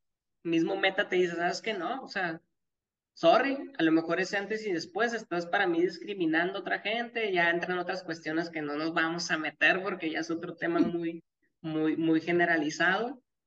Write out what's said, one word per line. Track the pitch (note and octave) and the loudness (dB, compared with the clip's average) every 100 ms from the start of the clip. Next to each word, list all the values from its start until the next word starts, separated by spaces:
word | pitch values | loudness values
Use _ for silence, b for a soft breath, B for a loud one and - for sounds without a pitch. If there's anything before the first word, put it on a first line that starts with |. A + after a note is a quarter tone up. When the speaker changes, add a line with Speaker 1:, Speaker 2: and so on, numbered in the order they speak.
| _ _ _ _ | _ _ _ _
Speaker 1:
mismo | E3 E3 F3+ F#3+ | 0 2 2 2
Meta | F#3+ F#3 - | 0 0 0
te | F#3 | 2
dice, | F3+ E3+ | 2 0
"¿Sabes | F3 F3+ | -2 -2
qué? | A3+ G3+ | -4 -4
No, | F3 C4+ | -4 -6
o | - | -8
sea, | G3+ F3 E3 _ _ _ _ _ _ _ - | -6 -4 -6 _ _ _ _ _ _ _ 2
sorry, | - E3 C4+ C4+ - - | 6 6 6 -2 -6 0
a | |
lo | D#3+ | 4
mejor | D#3+ E3 E3+ | 4 2 0
ese | F#3 G3+ | 0 -2
antes | G3 A3 G#3+ | -4 -4 -2
y | |
después | E3 F3 F#3+ A#3 | -4 -4 -2 -2
estás | A3+ - F3 F3 | -2 -4 -6 -2
para | G3+ F#3 | 0 2
mí | E3 | 2
discriminando | F#3 - G3+ G3+ D#3+ D#3+ F3+ G3 | 2 0 -8 -2 0 2 0 -4
a | |
otra | F#3 F#3+ | -4 -4
gente", | G3+ A#3 A#3+ A#3 G#3+ | -2 -4 -4 -4 -2
ya | F3+ E3+ | 2 2
entran | F3 F3 F3+ | 2 -2 -4
otras | F3 F#3 | -4 -6
cuestiones | - D#3+ D#3 D#3+ E3+ | -6 -8 -4 -4 -4
que | D#3+ | -4
no | D3 D3 | -4 -4
nos | D#3+ | -2
vamos | E3 E3 E3+ F3 | 0 0 0 -2
a | E3 | -4
meter | D3+ - D#3 F#3 | -4 2 4 4
porque | G3 F#3 D#3+ | 0 -4 -4
ya | D#3 | -4
es | D#3+ | -4
otro | E3 E3 E3 | -4 -6 -6
tema | E3+ E3+ | 0 2
Speaker 2:
Sí. | E3+ | 2
Speaker 1:
muy, | E3+ E3+ E3+ - _ _ _ | 0 -4 -6 -14 _ _ _
muy, | D#3+ D#3 D#3 D#3 | -6 0 0 2
muy | D#3+ D#3+ | 2 2
generalizado, | E3 F3 E3+ E3 D3+ D#3 F3 G3 A#3+ - _ _ | 2 2 4 2 0 0 2 2 -2 -8 _ _